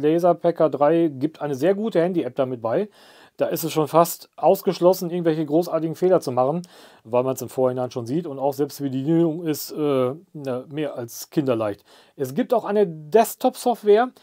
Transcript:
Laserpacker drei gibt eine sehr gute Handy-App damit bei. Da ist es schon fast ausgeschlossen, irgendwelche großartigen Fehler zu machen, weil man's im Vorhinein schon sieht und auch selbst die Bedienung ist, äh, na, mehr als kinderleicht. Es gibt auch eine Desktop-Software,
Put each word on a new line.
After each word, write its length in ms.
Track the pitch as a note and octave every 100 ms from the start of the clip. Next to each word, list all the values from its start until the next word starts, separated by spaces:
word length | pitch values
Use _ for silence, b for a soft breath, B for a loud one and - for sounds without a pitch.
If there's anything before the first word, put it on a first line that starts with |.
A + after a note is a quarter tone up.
Laserpacker 680 | D3 E3+ F3 E3+ E3+ E3 D#3
drei 380 | C3+ D3 E3 E3
gibt 340 | C3 D3+ -
eine 140 | D3 C3
sehr 200 | E3 G3
gute 260 | A3 F3
Handy-App 340 | F3 E3+ B2 C3+
damit 260 | C3 B2
bei. 280 | A2+ C#3 G#3+ b b b b -
Da 80 | F#3
ist 180 | D#3+
es 80 | D#3
schon 160 | D3+ D3
fast 440 | D#3 E3+ - - -
ausgeschlossen, 760 | D#3 F#3+ - E3+ F3 F#3 F3
irgendwelche 340 | F3+ E3 D#3 D3
großartigen 500 | D#3 E3+ D#3+ D#3+ D3+
Fehler 260 | F3+ F3
zu 100 | C#3+
machen, 320 | B2 C3 E3+ F3 b b b
weil 200 | A2 B2
man's 180 | C3 C3
im 60 | A#2
Vorhinein 420 | - B2+ B2+ B2+
schon 160 | C3 A#2
sieht 180 | D#3 E3
und 140 | C3+
auch 140 | C#3
selbst 260 | C3+ D3 -
die 40 |
Bedienung 600 | C#3+ C3 C3+ E3 E3+ D#3+
ist, 280 | E3 C#3+ -
äh, 420 | - D3 C3+ B2+ D#3 _
na, 320 | D#3 C#3 B2 D#3
mehr 240 | C#3+ D3 C3+
als 340 | A#2+ - -
kinderleicht. 540 | E3 C3 A#2 G#2+ G2 _ b b b
Es 180 | C3
gibt 180 | C#3+ -
auch 140 | A3+ E3+
eine 220 | G#3 F#3+
Desktop-Software, 1200 | D#3 D3+ G#3+ G#3+ - B3+ - B3 G#3+ G#3 G#3 B3+ _